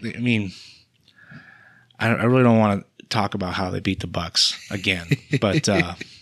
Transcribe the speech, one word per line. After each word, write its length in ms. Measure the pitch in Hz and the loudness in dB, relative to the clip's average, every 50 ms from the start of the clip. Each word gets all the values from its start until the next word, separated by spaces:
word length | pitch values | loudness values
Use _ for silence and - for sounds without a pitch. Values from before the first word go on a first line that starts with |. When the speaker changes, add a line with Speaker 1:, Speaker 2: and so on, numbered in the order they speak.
| - | -10
Speaker 1:
I 160 | 113 - - | -10 -8 -4
mean, 320 | 120 123 117 107 101 92 - - - - - - _ _ _ _ _ _ _ _ - - - - - - - - _ - _ _ _ _ _ - | -2 0 0 0 -2 -4 -8 -14 -20 -20 -20 -20 _ _ _ _ _ _ _ _ -20 -20 -20 -20 -20 -20 -20 -20 _ -20 _ _ _ _ _ -2
I, 120 | 104 113 | 0 0
I 120 | 113 73 101 | 0 2 2
really 200 | 120 127 131 123 | 2 4 6 6
don't 140 | 120 113 113 | 6 6 6
wanna 240 | 107 104 101 98 - _ _ - - - | 6 4 2 0 -4 _ _ -18 -12 -6
talk 260 | - 110 98 98 - | -2 -2 -2 -2 -2
about 200 | 98 92 90 85 | -4 -6 -4 -4
how 160 | 98 95 92 | -4 -4 -4
they 100 | 98 98 | -4 -4
beat 180 | 95 98 95 - | -2 -2 -2 -2
the 80 | - | -4
Bucs 480 | 87 85 87 82 82 - - - - - - - - | -6 -6 -6 -6 -2 0 0 0 0 0 -4 -10 -10
again, 380 | - 98 90 101 95 87 85 82 139 - - | -10 -4 -2 -2 -2 -2 0 -2 -2 -2 -2
Speaker 2:
<laughs> 160 | - 143 135 | -2 -2 0
Speaker 1:
but, 280 | - 101 127 165 - - | 0 2 2 0 0 0
uh, 260 | 101 92 87 85 82 - - - - - | 0 0 0 -2 -6 -12 -14 -18 -20 -20